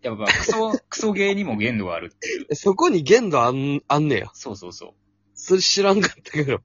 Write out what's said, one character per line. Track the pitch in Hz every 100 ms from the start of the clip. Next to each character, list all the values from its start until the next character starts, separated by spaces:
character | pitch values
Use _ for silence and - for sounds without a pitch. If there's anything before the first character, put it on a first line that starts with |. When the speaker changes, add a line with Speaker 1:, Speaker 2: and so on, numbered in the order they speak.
Speaker 1:
や | 127
っ | 107
ぱ | 107
ク | - -
ソ、 | 226 220 214 _
ク | -
ソ | 220
芸 | 196 196
に | 196
も | 190 107
限 | 110 113
度 | 92
が | 82
あ |
る | 85
っ | _
て | -
い | 359
う。 | -
Speaker 2:
え、 | 147
そ | 196 196
こ | 339
に | 196
限 | 139 220 226
度 | 147
あ | 120
ん、 | 131 139 143 -
あ | 143
ん | 151
ね | 123
や。 | -
Speaker 1:
そ | - 139
う | 104
そ | 90
う |
そ | 90 87
う。 | _ _ _ _
Speaker 2:
そ | - - 185
れ |
知 | - -
ら | 196
ん | 196
か | 190
っ | -
た | -
け | 151
ど。 | 139 110